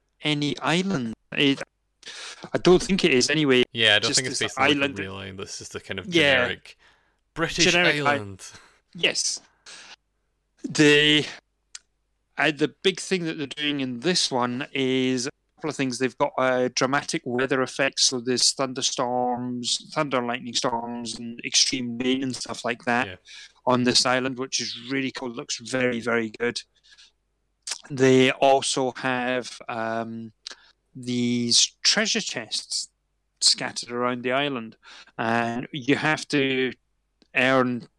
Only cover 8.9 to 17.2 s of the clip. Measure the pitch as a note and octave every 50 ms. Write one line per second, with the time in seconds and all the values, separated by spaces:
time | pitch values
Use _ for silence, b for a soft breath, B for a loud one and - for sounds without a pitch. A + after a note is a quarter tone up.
8.9 | - E3+ F3+ D3+ - - - - - - - _ _ _ B B B B B B
9.9 | B - _ _ _ _ _ _ _ _ _ _ _ _ - - D#3 D#3 D3+ D3
10.9 | D3 D3 D3+ D3+ D3+ D3+ - B B B _ _ _ _ _ _ - - _ _
11.9 | _ _ _ _ _ _ _ _ _ - C#3+ D#3+ D3 C#3 D3+ B2+ - _ - G3
12.9 | - - - - F#3+ F3+ E3 D#3+ E3 D#3+ C#3 B2 - - D3 C#3+ C#3+ C#3 C3 B2+
13.9 | B2 A#2 A#2+ F3 F3+ - - - C#3 A#2+ B2 B2 A#2+ C3 D3 - - C3+ C3 B2+
14.9 | C3 C3 C3 C3 C3 B2 A#2 C#3+ - _ _ _ _ _ - D3+ - - C3+ C3
15.9 | A#2+ A#2 C3 B2 - - C#3+ C#3+ - C3 C3 C3 B2+ B2+ B2+ B2 - - C3+ B2+
16.9 | C#3 C#3+ - - - E3